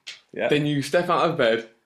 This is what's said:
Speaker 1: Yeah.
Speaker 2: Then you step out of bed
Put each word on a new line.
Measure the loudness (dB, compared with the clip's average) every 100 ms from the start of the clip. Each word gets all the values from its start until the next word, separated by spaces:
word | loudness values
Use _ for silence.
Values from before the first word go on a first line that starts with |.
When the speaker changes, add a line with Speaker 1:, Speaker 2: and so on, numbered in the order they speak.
| -20 -20 _
Speaker 1:
Yeah. | -4 0
Speaker 2:
Then | 0 0
you | -2
step | 0 0 0
out | 0 0
of | 2
bed | 2 0 -4 _